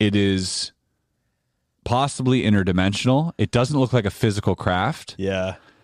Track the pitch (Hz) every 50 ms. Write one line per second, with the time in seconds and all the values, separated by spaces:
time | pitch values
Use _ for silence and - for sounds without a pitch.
0 | 107 104 101 101 101 98 95 95 92 90 - - - - _ _ _ _ _ _
1 | _ _ _ _ _ _ _ _ _ _ _ _ _ _ _ _ _ - 120 123
2 | 135 143 - - 131 127 127 127 76 104 104 101 95 92 90 92 92 98 98 -
3 | - 123 127 135 156 170 - - 110 - - 120 123 131 151 143 131 117 - 127
4 | 101 101 - - - 113 101 104 - - 92 - - 104 90 90 95 117 156 -
5 | - - - - 95 98 95 95 92 92 92 - _ - _ _